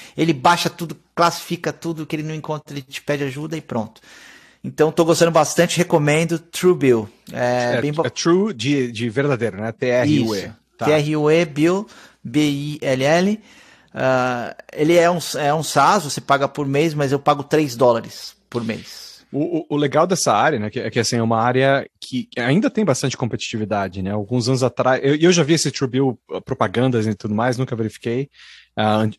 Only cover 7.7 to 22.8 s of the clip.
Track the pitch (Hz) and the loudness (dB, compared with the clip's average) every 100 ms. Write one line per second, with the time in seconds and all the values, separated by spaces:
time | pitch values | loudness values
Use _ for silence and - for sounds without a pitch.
7.7 | 120 147 151 139 - 170 180 214 123 127 | -2 -2 -2 -4 -2 2 2 2 -2 -2
8.7 | 143 123 107 120 113 143 120 113 92 113 | 0 -2 -4 -4 -2 -2 0 -2 -4 -8
9.7 | - 127 123 147 151 113 101 - - _ | -4 0 2 4 2 2 -2 -6 -14 _
10.7 | - 113 151 147 151 147 160 170 143 165 | -4 0 2 0 0 2 2 2 0 0
11.7 | 190 220 - - _ - 139 151 143 147 | 0 -4 -16 -20 _ -4 0 0 -2 -6
12.7 | 147 139 131 139 170 190 214 - - - | -6 -2 0 2 2 2 -2 -8 -20 -20
13.7 | _ _ 131 131 127 127 120 104 - - | _ _ -4 0 2 0 -4 -8 -12 -10
14.7 | - 151 170 170 175 - 143 143 156 143 | -2 2 4 4 2 -4 -2 0 0 0
15.7 | 147 147 202 143 139 - 139 139 - 143 | 2 4 2 0 -6 0 2 0 -4 -2
16.7 | 143 165 151 139 139 147 143 135 156 147 | 0 0 0 0 0 0 0 2 0 2
17.7 | 117 127 113 104 - - - _ 120 113 | 4 4 4 -2 -16 -20 -20 _ -6 -6
18.7 | 101 - - - - - 139 165 160 - | -8 -10 -20 -20 -20 -10 -6 -4 -4 -2
19.7 | 147 147 151 185 175 135 104 143 123 104 | -2 2 2 2 2 2 2 2 0 -4
20.7 | 123 110 123 110 117 113 113 120 127 135 | -6 -4 -2 0 0 0 2 2 2 2
21.7 | 139 - _ - 123 - - 120 170 277 | 2 -2 _ -10 -8 -6 -4 0 2 2
22.7 | 220 | 0